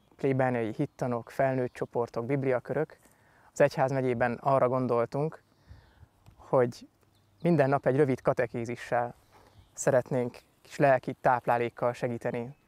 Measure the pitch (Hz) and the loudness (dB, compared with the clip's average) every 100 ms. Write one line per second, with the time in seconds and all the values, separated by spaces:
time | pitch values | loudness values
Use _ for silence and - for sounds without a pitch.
0 | _ - 139 135 127 120 110 - 147 - | _ -4 -2 0 0 0 -4 -4 -6 -4
1 | 131 120 - - 135 131 123 - 131 127 | -6 -4 -6 -2 -2 0 -4 -6 -6 -4
2 | 117 135 120 139 135 123 - 135 160 - | -4 -6 -4 -2 0 -2 -2 -4 -6 -8
3 | _ _ _ _ _ - 143 - 135 135 | _ _ _ _ _ 0 0 2 0 0
4 | 127 117 120 117 143 135 123 131 123 120 | 0 0 -2 -2 0 2 2 0 0 0
5 | 117 139 156 - _ _ - - _ _ | 0 -4 -6 -8 _ _ -20 -20 _ _
6 | - _ - - - 139 123 - - _ | -20 _ -20 -20 -2 2 2 -2 -18 _
7 | _ _ _ _ 170 160 135 139 135 131 | _ _ _ _ 0 2 2 2 2 2
8 | 139 127 - 135 120 123 117 113 - 120 | 2 2 0 0 -2 -4 -8 -8 -4 -4
9 | 120 - _ - _ - _ - - 127 | -4 -8 _ -20 _ -20 _ -6 0 2
10 | - 127 120 - - _ - - 143 127 | 2 -2 -4 -8 -20 _ -12 2 4 4
11 | - - 139 123 - 120 120 - 123 120 | 2 -2 0 0 2 0 0 -2 -2 -2
12 | 131 117 123 120 120 - | -4 -4 -6 -6 -8 -14